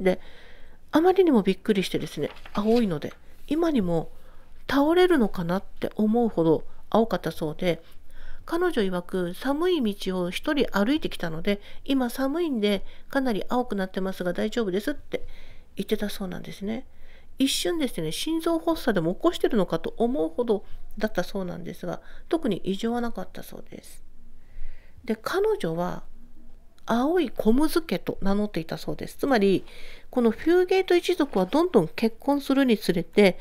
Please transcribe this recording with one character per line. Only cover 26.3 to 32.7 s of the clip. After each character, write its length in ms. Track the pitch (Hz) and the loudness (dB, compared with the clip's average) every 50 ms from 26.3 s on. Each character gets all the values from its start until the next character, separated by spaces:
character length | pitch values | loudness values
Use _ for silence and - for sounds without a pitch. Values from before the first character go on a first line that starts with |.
| - - - - - - - - - - - | -12 -12 -12 -12 -12 -14 -16 -18 -18 -10 -2
青 360 | - 226 233 254 294 339 370 | 0 2 2 4 4 4 2
い 100 | 320 - | 2 0
コ 220 | - - - 214 220 | 0 2 4 6 6
ム 160 | 262 311 311 | 6 6 4
ズ 140 | - 349 320 | 4 2 0
家 160 | - 196 175 | 0 -2 -4
と 200 | - - - - | -2 -4 -4 0
名 140 | - 196 196 | 2 2 4
乗 120 | 202 208 | 4 2
っ 40 | 202 | 0
て 100 | - 175 | -2 -4
い 40 | 160 | -6
た 120 | - - | -4 -6
そ 160 | 165 - - 156 | -6 -6 -6 -6
う 40 | |
で 100 | - - - | -6 -6 -8
す。 80 | - | -6
つ 100 | - - | -4 0
ま 120 | 285 269 226 | 2 4 4
り、 260 | 196 196 190 143 - - - - - - - - - - | 6 6 4 4 0 -4 -10 -10 -8 -8 -8 -10 -12 -4
こ 100 | - 254 | 0 2
の 100 | 240 233 | 4 4
フ 300 | 208 - - 320 339 359 | 2 2 2 4 4 4
ュ 20 | 370 | 4
ー 20 | |
ゲ 140 | 359 381 381 | 4 2 2
ー 40 | 381 | 4
ト 100 | - 370 | 4 2
一 200 | 349 - - 359 | 2 2 2 0
族 240 | - 302 277 - 202 | 0 0 0 2 0
は 80 | 185 | 2
ど 180 | 185 - 285 339 | 2 2 2 2
ん 60 | 359 | 4
ど 100 | - - | 4 4
ん 80 | 160 160 | 2 2
結 280 | - - - 226 - - | 0 0 0 0 0 -2
婚 200 | - - 285 285 | 0 0 0 2
す 140 | 277 - 269 | 2 2 2
る 100 | 269 277 | 4 4
に 120 | 254 | 4